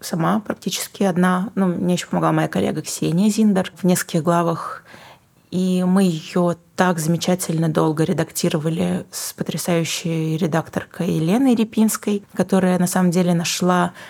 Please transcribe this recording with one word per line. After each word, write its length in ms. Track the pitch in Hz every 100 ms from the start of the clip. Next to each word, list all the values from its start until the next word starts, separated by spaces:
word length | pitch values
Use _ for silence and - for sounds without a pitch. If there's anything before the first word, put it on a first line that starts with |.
сама 400 | - 175 165 214
практически 640 | - 226 196 - - -
одна. 480 | 196 175 185 185 202
Ну, 120 | - 185
мне 280 | 170 180
еще 120 | 175 -
помогла 240 | 180 160
моя 160 | 160 156
коллега 340 | 185 - 151
Ксения 460 | - - 156 165 214
Зиндер 420 | 214 214 190 180 -
в 80 |
нескольких 380 | 180 180 - 170
главах. 600 | 160 170 170 165 - - - - - - _ _ -
И 340 | 175 185 180 180
мы 180 | 185
ее 520 | 185 160 - 185 175 170 _
так 240 | - 185 170
замечательно 680 | 156 165 175 180 - 160 165
долго 360 | 160 160 151
редактировали 1040 | 156 147 160 - 175 165 160 165 180 175 -
с 220 | - -
потрясающей 1040 | - - 160 - 170 160 - 170 165 160 160
редакторкой 760 | 170 151 147 - - - 170
Еленой 440 | 165 160 226 269
Репинской, 680 | 226 220 - 220 - - 202 -
которая 440 | - 185 190 185 180
на 80 | 180
самом 240 | 185 180
деле 220 | 170 180
нашла, 600 | 170 165 - 180 180 175 -